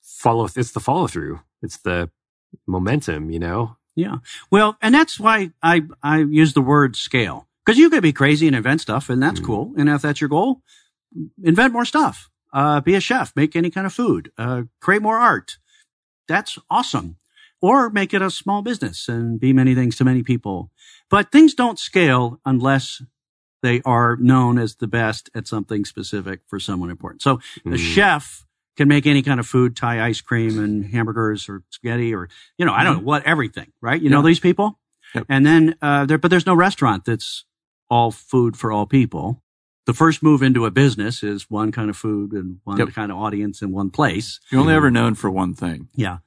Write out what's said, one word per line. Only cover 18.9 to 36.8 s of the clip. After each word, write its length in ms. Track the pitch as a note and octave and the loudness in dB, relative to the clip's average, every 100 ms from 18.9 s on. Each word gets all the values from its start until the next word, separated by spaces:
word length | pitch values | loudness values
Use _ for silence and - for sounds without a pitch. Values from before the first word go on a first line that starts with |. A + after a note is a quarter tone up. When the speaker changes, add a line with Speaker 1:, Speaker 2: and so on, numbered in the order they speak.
| E2+ - | -8 -8
Speaker 2:
and 320 | A#2 A#2 A2+ | -6 -4 -2
be 140 | B2+ | 2
many 200 | C3 C3 B2+ | 4 4 2
things 200 | B2 - | 0 2
to 60 | B2+ | 2
many 180 | B2+ | 2
people. 480 | A2+ A#2 G#2 F#2 E2+ _ _ _ _ | 0 -4 -4 -8 -10 _ _ _ _
But 220 | G3 G3+ | 0 4
things 220 | C#4+ D#4+ | 6 6
don't 260 | - B3 G3 | 6 -2 -2
scale 600 | - F#3+ D#3+ B2+ A#2+ B2 C3+ | -4 2 2 2 0 -6 -2
unless 560 | B2+ C3 C3+ - - B2+ _ _ _ _ _ | 0 2 0 -2 -16 -20 _ _ _ _ _
they 200 | B2 A#2+ | -2 0
are 340 | - A#2 A#2+ A#2+ | 0 2 2 2
known 400 | A#2+ C3 B2 A#2+ | 4 4 4 0
as 180 | A2+ - | -2 -6
the 120 | A2 | -6
best 420 | A#2 A2+ A2 - | -2 -2 -4 -12
at 140 | A2+ G2+ | -14 -8
something 380 | A2 G2+ G#2+ G2+ | -8 -6 -6 -8
specific 560 | - G2 G#2 F#2+ F#2+ _ | -10 -10 -10 -10 -14 _
for 120 | G2+ | -12
someone 300 | - F#2 F2 | -8 -8 -8
important. 320 | E2+ - - | -10 -14 -4
So 180 | C#3 B2 - - | -2 -2 -4 -14
the 80 | - | -6
Speaker 1:
Mm. 220 | - E2+ | -4 0
Speaker 2:
chef 520 | F3+ G3+ D3+ - - _ _ _ - | 2 2 2 -4 -20 _ _ _ 0
can 140 | C#3+ | 4
make 160 | C#3+ D3 | 4 4
any 140 | C#3+ | 2
kind 180 | C3+ B2+ | 2 -2
of 80 | A2 | 0
food, 300 | B2+ B2 A#2+ | 0 0 -2
Thai 260 | A#2+ A#2 A#2 | -4 -2 -2
ice 140 | A2+ | -4
cream 400 | - A#2 A2+ A2 | -4 -2 -2 -2
and 280 | G#2 G#2+ G2+ | -2 -4 -4
hamburgers 600 | A#2+ A2+ A2 A2 G#2 - | -4 -4 -4 -4 -4 -10
or 160 | G2 _ | -16 _
spaghetti 440 | - A#2+ A#2 A#2 | -12 -8 -4 -4
or, 140 | G#2 F2 - _ - | -6 -10 -16 _ -4
you 80 | E3+ | 0
know, 80 | |
I 100 | G2+ | 2
don't 100 | E3+ D#3 | 2 0
know 40 | |
Speaker 3:
Mm-hmm. 60 | A2+ | 0
Speaker 2:
what, 180 | D3 | -2
everything, 480 | C#3 D#3+ A#2 - - _ | 0 -2 -2 -8 -16 _
right? 200 | A#2 D#3+ | -4 0
You 80 | D3+ | 2
know 100 | D3 | 4
Speaker 3:
Yeah. 60 | D#3+ | 4
Speaker 2:
these 120 | E3+ | 4
people? 380 | F3+ F3 G#3+ - _ _ _ - | 2 0 -2 -4 _ _ _ -10
Speaker 3:
Yep. 100 | - | -2
Speaker 2:
And 160 | C3+ D3 | 2 6
then, 300 | E3 D#3+ E3 | 6 4 2
uh, 240 | D3 C#3+ C#3 | -2 0 2
there, 120 | D#3 | 2
but 120 | F3 | 4
there's 160 | F3+ F#3+ | 2 4
no 80 | E3+ | 4
restaurant 500 | F#3 - | 2 2